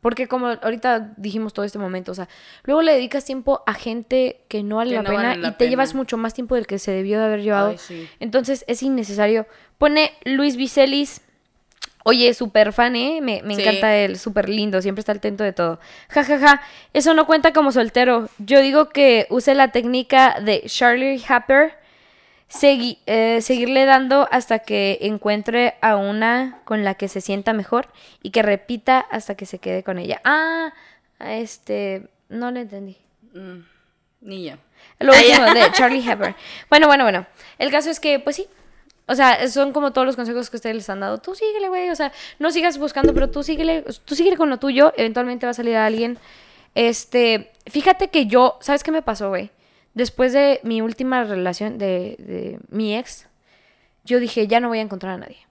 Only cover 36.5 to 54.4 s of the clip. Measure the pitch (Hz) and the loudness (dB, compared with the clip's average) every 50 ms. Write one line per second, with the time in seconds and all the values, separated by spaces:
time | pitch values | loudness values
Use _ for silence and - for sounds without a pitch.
36.5 | - - - _ - 302 311 302 285 277 262 226 196 180 180 - _ _ - - | -20 -20 -4 _ 4 6 8 8 6 6 4 2 0 0 -4 -8 _ _ -20 -20
37.5 | - _ 226 285 269 294 285 311 320 - - 311 285 - 285 - 294 - 392 - | -8 _ -4 0 0 0 0 0 -4 -2 0 0 0 0 0 -4 -6 -6 -8 -14
38.5 | _ _ _ - _ _ _ _ _ _ _ - 262 254 277 262 240 - - 262 | _ _ _ -20 _ _ _ _ _ _ _ -6 2 4 6 6 6 4 0 -2
39.5 | 226 277 277 277 262 302 294 277 - 262 262 254 269 233 247 226 240 240 247 - | 0 0 -2 0 0 -2 -2 -2 0 0 0 0 -2 -4 -6 -6 -6 -8 -8 -8
40.5 | - 233 - 233 220 226 202 - 196 196 196 196 214 220 _ - 370 392 440 440 | -12 -10 -8 -8 -8 -8 -8 -10 -10 -8 -6 -6 -8 -8 _ -12 -10 -4 -4 -4
41.5 | 415 427 403 381 370 370 359 359 339 285 311 277 - - - - - _ 294 320 | -4 -2 -4 -4 -4 -4 -4 -4 -4 -4 -4 -6 -6 -10 -20 -20 -12 _ -4 -2
42.5 | - 349 320 349 311 277 285 294 - 277 269 330 - 262 277 269 - 294 285 294 | -2 0 -2 -2 -2 -2 -6 -6 -4 0 0 2 2 2 0 0 -2 -6 -4 -4
43.5 | 320 294 320 320 320 320 294 - 226 - _ - 294 277 339 381 370 - 330 302 | -4 -2 0 -2 -2 -2 -4 -8 -14 -16 _ -10 -4 0 2 2 2 2 0 0
44.5 | 269 233 - 277 262 254 285 311 - - 226 226 220 247 247 247 247 240 - 240 | 0 -2 -2 -2 4 4 4 4 4 2 -2 -2 -2 -4 -4 -4 -6 -6 -6 -6
45.5 | 240 240 240 233 233 220 220 214 220 220 233 233 247 240 _ - - - - _ | -6 -4 -4 -2 0 2 2 0 0 -2 -4 -4 -6 -10 _ -20 -20 -20 -20 _
46.5 | _ _ _ _ _ - 233 233 233 - - _ - 247 240 233 226 214 202 - | _ _ _ _ _ 0 2 2 0 -2 -8 _ 0 2 2 2 2 0 -2 -8
47.5 | _ _ _ - - 294 285 381 370 370 392 392 - 330 277 208 202 247 247 254 | _ _ _ -6 -6 0 2 2 2 2 2 0 0 0 0 4 4 4 4 4
48.5 | - - - - 285 294 - - 311 320 302 - 220 202 208 196 196 180 196 208 | 2 -2 -4 -2 -2 -2 0 -2 -4 -4 -4 -4 -6 -6 -6 -6 -4 -6 -8 -8
49.5 | _ _ _ _ _ _ _ _ _ 220 247 233 - - 262 254 247 277 285 277 | _ _ _ _ _ _ _ _ _ -4 -4 -4 0 0 0 2 4 4 4 4
50.5 | 277 262 - 233 226 226 220 226 226 - 262 254 262 254 240 214 208 185 180 180 | 2 0 -2 -4 -4 -4 -4 -4 -6 -6 -4 -2 -2 -2 -2 -2 -4 -4 -4 -4
51.5 | 180 - 202 214 233 226 202 196 185 180 180 208 - - - - 185 180 185 190 | -4 -6 -8 -8 -8 -6 -4 -4 -2 -4 -4 -8 -12 -14 -14 -12 -10 -10 -10 -10
52.5 | - - - - - 208 220 214 208 220 226 - - - - _ _ _ _ _ | -12 -14 -18 -10 -6 -6 -4 -4 -4 -6 -6 -10 -16 -20 -20 _ _ _ _ _
53.5 | _ _ _ _ _ _ _ _ _ _ _ - 247 247 240 226 - 240 | _ _ _ _ _ _ _ _ _ _ _ 0 0 0 0 0 -2 -2